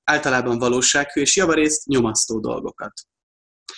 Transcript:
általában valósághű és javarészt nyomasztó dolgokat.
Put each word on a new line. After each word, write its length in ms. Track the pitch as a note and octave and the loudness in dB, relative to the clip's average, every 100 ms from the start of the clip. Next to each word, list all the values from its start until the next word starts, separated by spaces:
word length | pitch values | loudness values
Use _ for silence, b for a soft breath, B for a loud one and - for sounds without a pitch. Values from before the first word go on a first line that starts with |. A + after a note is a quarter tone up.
általában 560 | - D3+ D3 C3 B2 A#2 | -2 0 2 0 0 0
valósághű 640 | B2 B2 B2 D3 C#3+ D3+ | 2 2 2 0 0 0
és 140 | C#3 G3 | 0 2
javarészt 500 | F3 D#3 D#3 D3+ - | 2 4 2 0 0
nyomasztó 540 | C3 A2+ A2+ - A2+ | 0 2 0 -2 -4
dolgokat. 540 | - - - - G#2+ - - _ _ _ _ _ - | -4 -6 -8 -12 -16 -16 -20 _ _ _ _ _ -20